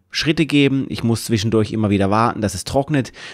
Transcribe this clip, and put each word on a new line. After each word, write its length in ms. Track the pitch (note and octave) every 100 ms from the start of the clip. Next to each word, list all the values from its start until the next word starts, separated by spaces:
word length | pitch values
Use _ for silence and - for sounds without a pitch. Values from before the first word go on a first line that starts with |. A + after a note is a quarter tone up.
| _
Schritte 360 | - D3 D#3+ C#3+
geben. 400 | D3 C#3 C3+ -
Ich 160 | -
muss 220 | A#2 A2+ -
zwischendurch 480 | A2 G#2+ A2 G#2
immer 160 | A2 G#2
wieder 200 | G2+ G2
warten, 300 | G#2+ A#2 -
dass 160 | G#2 F#2
es 80 |
trocknet. 480 | - C3+ C3+ D3 A#2+ - -